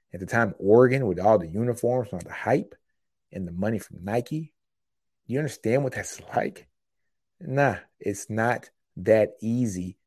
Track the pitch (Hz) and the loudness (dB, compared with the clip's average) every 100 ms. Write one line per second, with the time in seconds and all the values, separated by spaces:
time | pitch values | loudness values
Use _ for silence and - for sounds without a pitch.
0 | _ 92 92 117 110 - 95 113 127 135 | _ -12 -4 0 0 0 4 8 8 4
1 | 113 87 101 107 82 98 123 117 120 127 | -2 2 4 4 2 -4 -4 -2 -2 -2
2 | 117 90 - - 107 139 - - _ _ | -4 -8 -12 -6 0 0 -2 -14 _ _
3 | _ _ _ - 87 87 104 110 - - | _ _ _ -10 -8 -4 -2 -4 -6 -12
4 | 92 117 127 156 160 _ _ _ _ _ | -4 -4 -4 -8 -10 _ _ _ _ _
5 | _ _ - 127 147 - 110 131 131 - | _ _ -6 -4 -4 -4 0 2 0 -4
6 | - - - - - - - _ _ _ | -10 -12 -6 -4 -4 -6 -20 _ _ _
7 | _ _ _ _ 160 135 139 90 - - | _ _ _ _ -4 2 2 0 -8 -8
8 | - 101 - 110 117 117 - _ _ - | -6 -6 -4 0 0 0 -6 _ _ -2
9 | 92 110 104 - 110 120 117 92 92 - | 4 6 4 0 -4 0 -2 -4 -8 -12